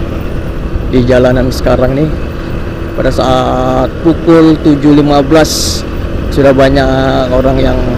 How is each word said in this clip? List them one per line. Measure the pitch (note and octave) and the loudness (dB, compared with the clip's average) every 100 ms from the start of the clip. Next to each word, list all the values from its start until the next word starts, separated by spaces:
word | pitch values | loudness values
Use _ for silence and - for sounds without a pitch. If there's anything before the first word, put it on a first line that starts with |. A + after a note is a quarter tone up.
| - - - - - - - - - | -6 -6 -6 -6 -6 -6 -4 -4 0
di | C3 B2 | 0 2
jalanan | B2+ B2+ B2 B2+ - | 2 2 2 0 -2
sekarang | - B2 B2+ C3+ | 0 0 0 0
nih, | D#3 - - - - - - - - - | -2 -4 -6 -8 -6 -6 -6 -6 -6 -4
pada | C3 B2+ | -2 0
saat | C3 B2+ B2+ B2+ B2+ C3 B2+ - | 0 0 0 -2 -2 -2 -2 -2
pukul | E3+ D#3 E3+ E3 D#3+ D3+ | 0 0 2 4 4 4
tujuh | D#3+ C#3+ D3 D3 | 2 2 4 4
lima | D3 C#3+ | 4 2
belas | C#3 D#3 D3+ - - - - - - - - - | 2 2 2 0 -4 -4 -6 -6 -4 -4 -2 0
sudah | C3+ | 2
banyak | C3+ C3+ C#3 C3+ C3 C3+ C3+ B2+ | 4 2 2 0 0 0 -2 0
orang | B2+ C3 C3+ | 0 0 0
yang | B2+ B2+ B2 | 0 0 -2